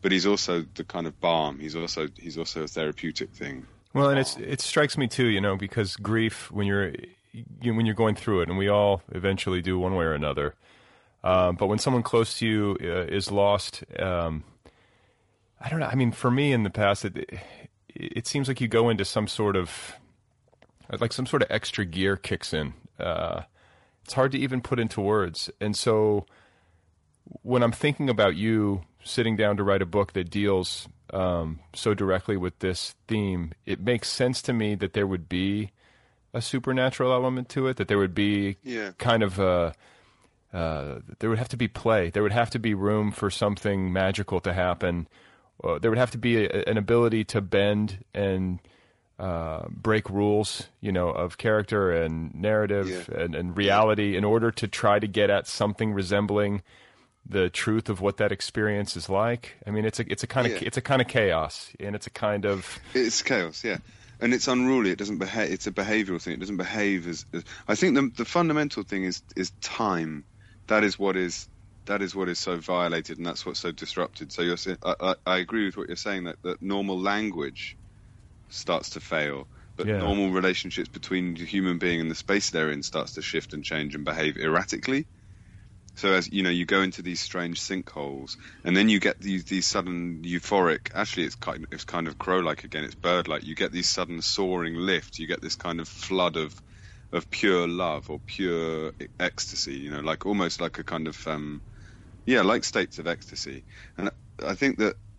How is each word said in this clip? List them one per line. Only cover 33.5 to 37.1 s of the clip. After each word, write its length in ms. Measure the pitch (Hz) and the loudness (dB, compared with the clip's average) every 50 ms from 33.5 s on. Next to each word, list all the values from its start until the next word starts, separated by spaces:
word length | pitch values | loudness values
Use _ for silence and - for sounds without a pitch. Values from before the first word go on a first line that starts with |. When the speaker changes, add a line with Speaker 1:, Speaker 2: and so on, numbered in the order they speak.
| 82 _ _ | -8 _ _
Speaker 2:
it 160 | - 98 - | -6 -6 -4
makes 280 | 92 117 123 113 - - | 0 0 0 0 0 -6
sense 340 | - - 127 123 127 - - | -2 0 2 2 2 0 -2
to 100 | - 127 | -2 0
me 220 | 117 107 107 104 | 0 2 0 0
that 180 | 95 104 92 - | 0 -2 -2 0
there 140 | 104 101 | 0 0
would 220 | 98 95 90 80 78 | 2 0 -2 -4 -4
be 420 | 90 90 95 98 101 104 107 98 _ _ _ _ _ _ _ _ _ _ _ _ - | -2 0 0 0 0 -2 -4 -6 _ _ _ _ _ _ _ _ _ _ _ _ -8
a 80 | 120 117 | -6 -6
supernatural 680 | - - 135 123 135 131 127 127 127 123 - 131 127 | -2 -4 -4 -2 0 0 2 2 2 2 2 2 4